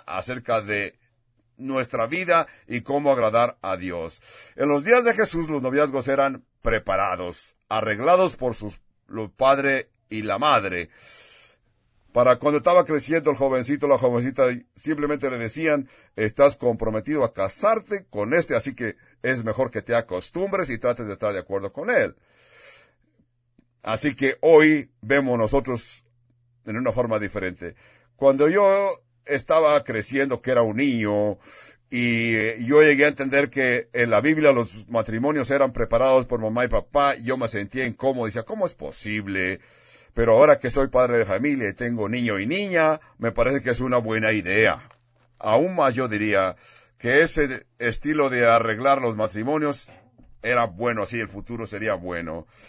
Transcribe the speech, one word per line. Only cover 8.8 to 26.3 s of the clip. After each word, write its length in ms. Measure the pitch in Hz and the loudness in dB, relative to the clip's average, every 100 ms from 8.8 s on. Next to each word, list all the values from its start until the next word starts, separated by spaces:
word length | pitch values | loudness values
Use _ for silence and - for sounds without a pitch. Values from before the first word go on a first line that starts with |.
| _ _ _ | _ _ _
los 240 | 110 107 | -12 -12
padre 600 | - 131 139 139 135 - _ _ | 0 2 4 2 -2 -4 _ _
y 140 | 110 | -8
la 160 | 107 101 | -4 0
madre. 520 | 147 127 98 90 80 _ - - - - - _ _ _ _ _ _ | 2 2 2 -4 -8 _ -20 -18 -18 -20 -20 _ _ _ _ _ _
Para 260 | 120 123 123 | 2 4 4
cuando 200 | 147 147 | 2 2
estaba 260 | 175 180 | 4 4
creciendo 460 | 170 151 127 160 147 | 4 -2 -2 0 0
el 60 | 127 | 0
jovencito, 520 | 139 131 123 147 143 | 0 0 -2 -2 2
la 100 | 131 | 2
jovencita, 460 | 127 120 123 139 127 123 - | 2 0 -2 0 0 0 -10
simplemente 540 | - 147 151 147 147 139 | -12 -6 -4 -4 -4 -4
le 80 | 127 | -4
decían, 540 | 113 147 160 147 131 _ _ | -8 -4 -2 -2 -4 _ _
"Estás 420 | - 107 - - - | -4 -4 4 4 4
comprometido 680 | 120 110 110 110 139 151 | -2 -2 -2 -4 -4 -2
a 100 | 127 | -2
casarte 720 | - 95 - 202 220 - 202 - | -2 -6 -2 0 0 -2 -10 -8
con 240 | 104 104 | -8 -2
este, 240 | 165 160 120 | 0 0 -2
así 180 | 139 | -4
que 220 | 131 117 - _ _ | -8 -8 -10 _ _
es 220 | 123 127 | -6 -4
mejor 260 | 110 107 123 | -4 -4 -4
que 120 | 110 | -4
te 120 | - | -2
acostumbres 760 | 117 - 90 - 170 196 196 151 | -2 -2 -6 -6 -6 -4 -4 -4
y 80 | 113 | -4
trates 280 | 123 120 110 | -2 -4 -6
de 60 | |
estar 220 | 98 107 | -6 -4
de 60 | 98 | -4
acuerdo 320 | - 98 98 | -6 -6 -6
con 180 | - 190 | -8 -2
él". 260 | 226 101 - _ _ _ - - - _ _ _ _ _ _ _ _ _ _ | 0 0 -4 _ _ _ -20 -20 -20 _ _ _ _ _ _ _ _ _ _
Así 320 | 113 110 147 | -8 -4 -4
que 240 | - 135 - | 0 -2 2
hoy 500 | 156 156 156 151 - _ | 6 8 8 4 -2 _
vemos 340 | 107 139 135 123 | 0 0 2 0
nosotros 680 | 107 139 135 120 - - _ _ _ | 0 0 -2 -6 -8 -18 _ _ _